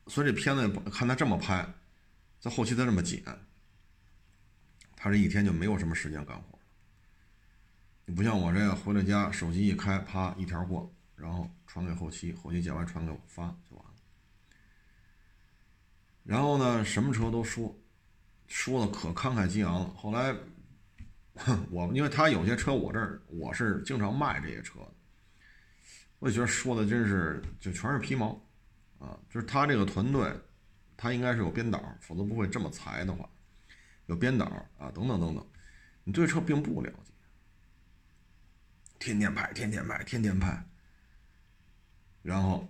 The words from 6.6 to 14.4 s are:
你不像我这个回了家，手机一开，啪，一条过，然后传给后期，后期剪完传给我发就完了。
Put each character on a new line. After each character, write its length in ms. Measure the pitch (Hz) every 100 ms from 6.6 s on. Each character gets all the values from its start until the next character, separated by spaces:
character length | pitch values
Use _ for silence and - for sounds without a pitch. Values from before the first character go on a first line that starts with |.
| _ - - - - - - - - - - _ - _ -
你 40 |
不 80 | 87
像 180 | 113 101
我 100 | 85
这 80 | 92
个 160 | 104
回 200 | 92 101
了 100 | 104
家， 260 | 98 101 95
手 220 | - 82
机 140 | 87 101
一 80 |
开， 240 | 87 98 98
啪， 360 | - 95 92 95
一 80 | 90
条 180 | 85
过， 260 | 90 87 87 - _
然 160 | - 82
后 240 | 90 87 - -
传 180 | 87
给 80 | 87
后 180 | 87 85
期， 220 | - 85
后 180 | 85 71
期 120 | 87
剪 120 | 85
完 120 | 73 85
传 180 | 82
给 80 | 82
我 80 | 73 -
发 280 | - 85 - -
就 80 | -
完 80 |
了。 100 | - - _ _ _ _